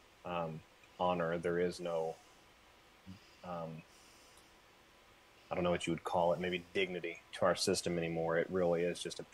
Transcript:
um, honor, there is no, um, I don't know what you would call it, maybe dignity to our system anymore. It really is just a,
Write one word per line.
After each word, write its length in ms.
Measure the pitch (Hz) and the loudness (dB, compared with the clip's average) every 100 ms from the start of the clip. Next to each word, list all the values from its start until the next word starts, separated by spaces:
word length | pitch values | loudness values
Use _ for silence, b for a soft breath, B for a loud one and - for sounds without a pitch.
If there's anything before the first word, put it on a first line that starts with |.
| - - 90 | -20 -16 -8
um, 340 | 87 82 78 - - - - | -4 -4 -8 -14 -20 -16 0
honor, 380 | 90 90 82 85 | 2 2 2 0
there 200 | 87 85 | 0 2
is 220 | 90 87 | 2 0
no, 360 | 87 82 80 - - - - - - - - - - 95 - - 90 | -2 -2 -2 -6 -14 -20 -20 -20 -20 -20 -20 -20 -18 -18 -20 -16 -10
um, 360 | 87 82 80 - - - - - - - - - - - - - - - - - | -8 -8 -10 -16 -20 -20 -20 -20 -20 -20 -20 -20 -20 -20 -20 -20 -20 -20 -20 -6
I 60 | 90 | 0
don't 80 | |
know 80 | 87 | 2
what 160 | 87 - | 2 0
you 60 | |
would 100 | 80 | -2
call 300 | - 90 87 | 0 2 4
it, 80 | 85 | 4
maybe 200 | 90 90 87 | 0 -4 -4
dignity 480 | 98 92 90 85 82 - - | -2 -2 -2 -6 -8 -14 0
to 100 | 95 | 2
our 100 | 85 | 4
system 420 | - 90 90 87 | 2 2 2 0
anymore. 400 | 82 82 82 82 | 0 0 2 2
It 100 | - | 2
really 320 | 92 87 85 | 2 2 4
is 180 | 87 82 | 2 -2
just 220 | 85 - | -6 -10
a, 40 | - | -10